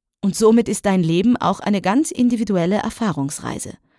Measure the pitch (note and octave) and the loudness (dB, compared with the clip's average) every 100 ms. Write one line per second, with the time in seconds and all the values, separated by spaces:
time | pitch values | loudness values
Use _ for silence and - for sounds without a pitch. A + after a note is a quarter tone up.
0 | _ - G3+ - A3 A#3 - G#3+ G3+ F#3+ | _ -6 -4 2 4 4 2 -2 0 0
1 | D#3+ E3+ A3 B3 - G3 - G3+ F#3 A#3+ | 2 2 2 2 0 -2 -2 -2 0 0
2 | D#4+ - B3 A3+ A3+ F#3 E3+ G#3 A3 - | 0 0 0 0 0 0 2 0 -2 -4
3 | A3 D#3 C#3 - - - - - _ | -4 -2 -4 -6 -10 -10 -12 -16 _